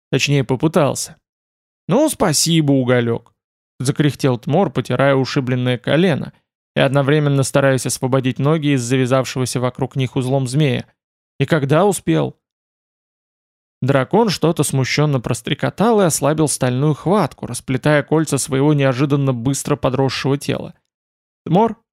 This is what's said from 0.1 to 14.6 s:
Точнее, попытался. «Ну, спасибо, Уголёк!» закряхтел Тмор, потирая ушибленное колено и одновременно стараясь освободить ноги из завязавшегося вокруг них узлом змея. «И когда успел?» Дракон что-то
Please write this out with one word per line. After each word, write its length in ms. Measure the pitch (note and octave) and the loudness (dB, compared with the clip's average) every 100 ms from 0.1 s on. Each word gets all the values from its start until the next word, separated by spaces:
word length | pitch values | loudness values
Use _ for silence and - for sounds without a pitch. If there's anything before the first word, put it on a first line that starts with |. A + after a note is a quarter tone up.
Точнее, 340 | C3+ C#3+ C#3+ | -2 2 0
попытался. 720 | A#2 B2+ D#3 F3+ C3+ A#2+ - - _ _ _ _ _ _ - | 0 0 2 2 0 -2 -10 -14 _ _ _ _ _ _ -2
«Ну, 220 | A3+ D#4 | 0 2
спасибо, 640 | - G3+ C#3 D#3+ E3 C#3+ | 0 0 0 2 2 2
Уголёк!» 600 | C3+ B2 B2 A#2 A#2 _ _ _ _ _ - | 2 2 2 0 -4 _ _ _ _ _ -6
закряхтел 580 | B2+ - D3 - C#3 A#2+ | -4 0 0 2 -2 0
Тмор, 320 | - D#3 F3 | 0 0 0
потирая 440 | C3+ - B2 C#3 | -2 -4 0 2
ушибленное 640 | C3+ B2+ C#3+ B2+ B2+ B2+ B2 | 2 0 -2 -2 -2 -2 -2
колено 540 | C3 C#3+ F#3 B2 - _ _ _ _ | 0 2 2 0 -6 _ _ _ _
и 60 | C#3+ | 0
одновременно 600 | C#3 C#3 C3+ D3+ D3 C#3 | 2 2 2 2 2 0
стараясь 420 | B2+ C#3+ C3+ C3 B2+ | 2 2 2 0 -2
освободить 520 | - C3+ C3+ B2+ B2 | -4 0 0 0 -2
ноги 360 | C#3 D#3+ D3 | 0 0 0
из 80 | C3+ | 0
завязавшегося 800 | A#2+ C3 B2 C3 A#2+ C3+ B2+ B2+ | 0 0 2 0 -2 -4 -4 -2
вокруг 360 | B2 - C3+ C#3 | -4 -4 -6 -4
них 200 | B2+ C#3+ | -4 -4
узлом 300 | B2+ C#3 B2+ | -2 -2 0
змея. 400 | C#3+ D3 A#2+ - _ _ _ _ - | 0 0 -2 -8 _ _ _ _ -4
«И 80 | C#3 | 0
когда 400 | D#3+ C3+ D#3 G3+ | 0 2 2 2
успел?» 520 | F3+ - D#3+ C3 - _ _ _ _ _ _ _ _ _ _ _ _ _ - | 0 0 0 -2 -8 _ _ _ _ _ _ _ _ _ _ _ _ _ -6
Дракон 480 | C3 C3+ B2+ G3+ A3+ | -2 0 0 0 0
что-то 360 | - D#3+ E3 | 0 0 0